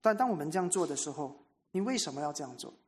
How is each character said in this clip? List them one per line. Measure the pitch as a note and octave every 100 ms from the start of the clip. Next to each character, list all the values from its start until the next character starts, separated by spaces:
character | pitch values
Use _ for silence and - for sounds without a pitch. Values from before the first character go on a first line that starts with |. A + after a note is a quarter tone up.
但 | A3 G#3+
当 | B3+
我 | F3+
们 | D3
这 | F#3
样 | F3
做 | F#3 D#3+
的 | C#3
时 | D3+
候， | C3+ C#3 - - _ _
你 | F#3
为 | G#3 B3+
什 | -
么 | C#3
要 | D3
这 | D3
样 | C3+ B2
做？ | A#2 -